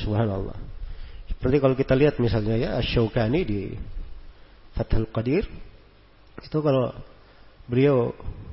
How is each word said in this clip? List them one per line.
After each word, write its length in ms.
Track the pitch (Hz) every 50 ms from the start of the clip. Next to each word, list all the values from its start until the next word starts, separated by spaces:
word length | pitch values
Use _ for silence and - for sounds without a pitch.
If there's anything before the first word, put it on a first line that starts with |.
subhanallah. 560 | 95 104 104 104 117 107 95 95 95 - - - - - - - - - - - - - - - - - - -
Seperti 180 | - 131 131 147
kalau 160 | 135 131 131 123
kita 160 | 135 - 131
lihat 240 | 131 147 147 - -
misalnya 400 | 120 113 113 113 104 107 110 113
ya, 120 | 135 202 - 127
Asy-Syaukani 580 | 117 - - 120 117 107 - 123 110 110 131 175 190
di 240 | - 101 101 95 - - - - - - - - - - - - - - - - - - - - - -
Fathul 320 | - 110 - - 107 110
Qadir, 400 | - - 113 113 123 143 190 233 - - - - - - - - - - - - - - - - - - -
itu 160 | - - - 156
kalau 320 | 147 151 135 131 123 120 - - - - - - - - - - - - - - - -
beliau 400 | 123 127 135 143 139 127 117 123 - - - - - - - -